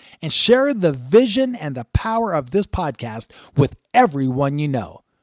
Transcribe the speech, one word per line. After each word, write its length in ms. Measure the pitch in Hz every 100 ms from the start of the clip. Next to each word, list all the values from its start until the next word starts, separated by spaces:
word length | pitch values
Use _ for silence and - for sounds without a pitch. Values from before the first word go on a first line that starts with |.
| - -
and 100 | 160
share 400 | - - 247 277
the 180 | 247 175
vision 640 | 135 123 202 254 202 262
and 220 | 247 151 127
the 100 | -
power 400 | - 226 226 226
of 160 | 160 127
this 160 | 180 196
podcast 640 | - 160 120 117 110 - - - -
with 200 | 139 - _
everyone 640 | 233 247 139 131 127 139 143
you 100 | 151
know. 360 | 131 95 - _ _